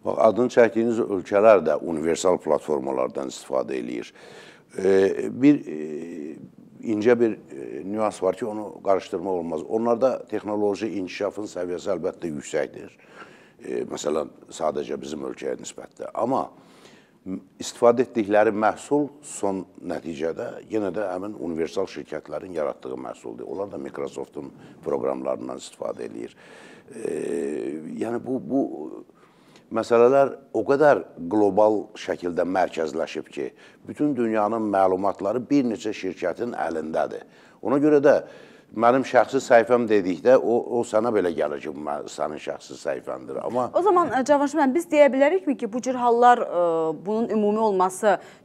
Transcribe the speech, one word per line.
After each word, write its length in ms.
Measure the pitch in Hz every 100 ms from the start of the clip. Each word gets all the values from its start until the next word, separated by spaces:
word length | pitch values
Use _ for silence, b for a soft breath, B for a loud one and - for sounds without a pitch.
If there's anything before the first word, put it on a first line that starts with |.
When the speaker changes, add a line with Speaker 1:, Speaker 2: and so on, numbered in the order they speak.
Speaker 1:
Bax, 140 | 98 98
adını 300 | 110 107 123
çəkdiyiniz 460 | 131 113 113 117 113
ölkələr 640 | - 98 - 101 110 101
də 140 | 78 73
universal 560 | 85 80 80 80 92 85
platformalardan 920 | 78 73 - 73 65 65 64 69 65
istifadə 460 | - - 65 62 65
eləyir. 340 | 60 60 57 - B B B B B -
E, 80 | 95 95 98 - - 104
bir, 180 | 139 147 -
e, 720 | 76 78 76 85 87 76 - - - - -
incə 340 | - 104 107 120
bir, 120 | 117
e, 500 | - - 67 58 64
nüans 380 | 90 107 110 90
var 140 | 95 92
ki, 100 | 117
onu 280 | 107 104 -
qarışdırmaq 540 | 98 95 - 92 95 92
olmaz. 200 | 85 80 -
Onlarda 500 | 110 117 117 131 - -
texnoloji 600 | 104 98 104 104 98 107 95
inkişafın 500 | 90 - 101 95 104
səviyyəsi 460 | 90 90 87 95 90
əlbəttə 360 | 87 - 85
yüksəkdir. 640 | 73 - 78 67 - - _ B B B B B B
E, 200 | 120 62 60
məsələn, 400 | - 76 78 73 - -
sadəcə 500 | - 80 73 67 71
bizim 240 | 67 76 65
ölkəyə 260 | 64 67 64
nisbətdə. 500 | - - - - -
Amma 340 | - 113 127 78 - b b b b b b
m-, 140 | 95 98 - -
istifadə 400 | - - 120 120
etdikləri 480 | 120 117 101 104 110
məhsul 560 | 101 107 90 - 143 143 -
son 400 | - - 101 95 - - 87
nəticədə 640 | 85 80 73 80 80 120 - -
yenə 180 | 110 98
də 120 | 95 98
həmin 260 | 92 101 107
universal 480 | 85 80 80 98 92
şirkətlərin 720 | 78 65 76 - 76 95 82
yaratdığı 400 | 71 - 65 65
məhsuldur. 480 | 62 55 60 58 50
Onlar 240 | 80 101
da 80 | 85
Microsoft'un 720 | 69 67 69 67 67 - 69 - B B
proqramlarından 800 | - 71 62 67 65 64 64 -
istifadə 460 | - - 58 55 57
eləyir. 260 | 55 57 - B B B B -
E, 220 | - - 78 73 78 71 73 67 78 78 78
yəni 160 | 110 117 -
bu, 120 | 131
bu 200 | - 135 104 - 76 50 - _ b b b b b
məsələlər 640 | 110 110 117 120 139 135 - -
o 100 | - 104
qədər 360 | 139 151 110 - - 85
qlobal 560 | 107 101 95 107 107 80 -
şəkildə 480 | - 85 87 82
mərkəzləşib 840 | 87 92 82 - 80 73 76 78 -
ki, 180 | - 65 - b b -
bütün 280 | - 147 127
dünyanın 500 | 113 110 104 113 107
məlumatları 680 | 98 95 92 98 90 98 117 117
bir 160 | 143
neçə 300 | 123 98 107 98
şirkətin 560 | 95 82 92 80 120 -
əlindədir. 640 | 80 82 78 80 69 53 - b b b
Ona 160 | 104 139
görə 220 | 151 147
də 140 | 143 101 - B B B B 107
mənim 280 | 117 131
şəxsi 360 | 123 123 113 135
səhifəm 460 | 127 120 113 120 117
dedikdə 460 | 104 92 85 120 131
o, 220 | 87 117 - 120
o 40 |
sənə 280 | 113 107 117
belə 200 | 104 87 78
gəlir 240 | 76 71
ki, 100 | 76
bu 80 | 71 76
mə-, 160 | 73 -
sənin 280 | - 76 76
şəxsi 360 | - 71 - 65
səhifəndir. 600 | 73 67 - 65 64 65
Amma 260 | 80 120 123
Speaker 2:
O 100 | 311
zaman, 300 | 370 359 330 233
e, 60 |
Cavanşir 340 | 254 285 285 302
müəllim, 160 | 269
biz 120 | 285 330
deyə 160 | 302 285
bilərikmi 440 | 269 285 370 339 262
ki, 160 | -
bu 80 | 247
cür 160 | 247 254
hallar, 440 | 247 233 240 240
e, 180 | 196 170 175 165 160 156 170
bunun 220 | 220 233
ümumi 280 | 220 208 214
olması 580 | 220 190 185 185 214 180 B B